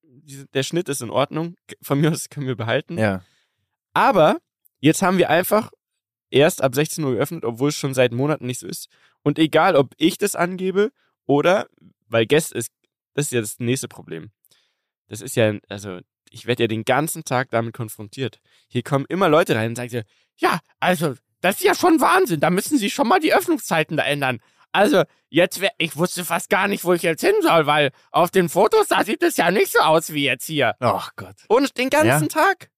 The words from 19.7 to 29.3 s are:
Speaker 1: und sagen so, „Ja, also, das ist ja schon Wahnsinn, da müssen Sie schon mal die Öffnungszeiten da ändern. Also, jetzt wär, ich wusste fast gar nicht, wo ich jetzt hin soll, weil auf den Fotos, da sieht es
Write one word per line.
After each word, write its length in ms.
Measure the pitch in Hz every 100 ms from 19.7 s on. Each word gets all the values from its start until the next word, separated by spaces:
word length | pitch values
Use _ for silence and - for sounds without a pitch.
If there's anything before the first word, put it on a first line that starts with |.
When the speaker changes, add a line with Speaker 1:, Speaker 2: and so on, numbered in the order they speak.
Speaker 1:
und 60 | 117
sagen 120 | 120
so, 100 | 120 107 _ _ _
„Ja, 240 | 349 175 _ _
also, 360 | 165 170 160 117 _ _
das 160 | 175 202
ist 80 |
ja 100 | 392
schon 260 | 359 359 320
Wahnsinn, 380 | 269 359 349 160
da 120 | 156
müssen 280 | 180 - 294
Sie 120 | 202
schon 180 | - 214
mal 100 | 370
die 160 | 311
Öffnungszeiten 640 | - 349 302 - 165 156 151
da 80 |
ändern. 340 | 127 143 135 120 _ _ _
Also, 300 | 175 208 190 151 _ _
jetzt 320 | 143 185 -
wär, 120 | 185 -
ich 180 | 165 139
wusste 280 | 175 180
fast 260 | 175 170 -
gar 180 | 196 202
nicht, 160 | 196
wo 80 | 170
ich 100 | 175
jetzt 200 | 170 160
hin 120 | - 427
soll, 260 | 320 165 143
weil 240 | 151 139 _ _
auf 180 | 151 170
den 180 | 190 170
Fotos, 380 | - 214 440 403
da 140 | -
sieht 180 | - 320
es 120 | 339